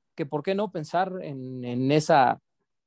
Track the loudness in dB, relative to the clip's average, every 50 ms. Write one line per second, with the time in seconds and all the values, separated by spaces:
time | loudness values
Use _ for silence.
0 | _ _ _ -10 -8 -6 -6 -6 -4 -2 -2 -2 -2 -4 -6 -8 -8 -2 -2 -2
1 | -2 -2 -4 -10 -10 -10 -10 -10 -10 -10 -10 -8 -6 -4 -2 0 2 4 4 4
2 | 4 6 6 6 6 4 2 -2 _ _ _ _ _ _ _ _ _